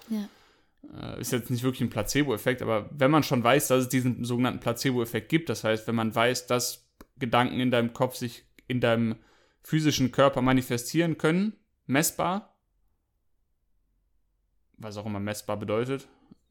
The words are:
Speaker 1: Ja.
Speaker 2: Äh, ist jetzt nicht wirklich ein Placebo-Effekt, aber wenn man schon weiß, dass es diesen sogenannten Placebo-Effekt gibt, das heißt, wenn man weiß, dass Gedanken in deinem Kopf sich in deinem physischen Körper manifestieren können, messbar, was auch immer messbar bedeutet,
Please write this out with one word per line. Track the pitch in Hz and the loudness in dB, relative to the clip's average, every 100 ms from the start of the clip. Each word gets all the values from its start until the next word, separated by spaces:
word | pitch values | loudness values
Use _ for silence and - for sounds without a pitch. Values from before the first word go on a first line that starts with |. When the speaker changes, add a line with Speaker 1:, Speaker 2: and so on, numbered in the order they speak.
| - | -8
Speaker 1:
Ja. | 220 202 _ _ _ _ _ - - - - | -6 -6 _ _ _ _ _ -20 -14 -12 -10
Speaker 2:
Äh, | |
ist | 117 | -4
jetzt | 127 - | -4 -2
nicht | 123 | -2
wirklich | 131 127 | -2 -2
ein | 117 | -4
Placebo-Effekt, | 113 107 139 147 107 - 127 | -2 -2 0 2 0 -2 -2
aber | 113 110 - | -2 -2 -2
wenn | - 131 | 2 4
man | 156 | 4
schon | 131 131 | 4 2
weiß, | 117 143 - | 4 4 4
dass | 131 | 2
es | 127 | 2
diesen | 131 123 117 | 0 0 -2
sogenannten | 120 120 127 - | -2 0 0 -2
Placebo-Effekt | 123 117 143 123 117 110 - | -4 -2 0 0 -2 -4 0
gibt, | 160 165 | -2 0
das | 113 | -4
heißt, | 113 110 113 | 0 0 0
wenn | |
man | 117 113 | -2 0
weiß, | 113 120 127 - | 2 2 2 0
dass | 123 120 - _ _ - - | -2 -2 -8 _ _ -20 -8
Gedanken | 131 120 123 104 | 0 2 2 0
in | 127 | 0
deinem | 120 117 | 2 0
Kopf | - 127 - | 0 -2 -2
sich | 120 - _ _ - | -10 -10 _ _ -6
in | 123 | 0
deinem | 120 117 113 110 _ _ _ _ | 2 2 0 -2 _ _ _ _
physischen | - 160 151 - 127 | -2 0 2 2 0
Körper | - 139 135 | 4 4 4
manifestieren | 127 131 123 120 - 156 170 151 | 2 2 2 -4 -2 0 0 0
können, | 156 170 208 - _ _ - | 0 2 -2 -6 _ _ -2
messbar, | 131 170 - 165 196 - _ _ _ _ _ _ _ _ _ _ _ _ _ _ _ _ _ _ _ _ _ _ - | 0 0 -2 -2 -2 -8 _ _ _ _ _ _ _ _ _ _ _ _ _ _ _ _ _ _ _ _ _ _ -16
was | 110 104 | -12 -10
auch | 104 | -6
immer | 101 | -4
messbar | 101 104 - 104 | -4 -6 -6 -6
bedeutet, | 104 107 127 135 - _ _ - _ | -2 -2 -2 -6 -10 _ _ -20 _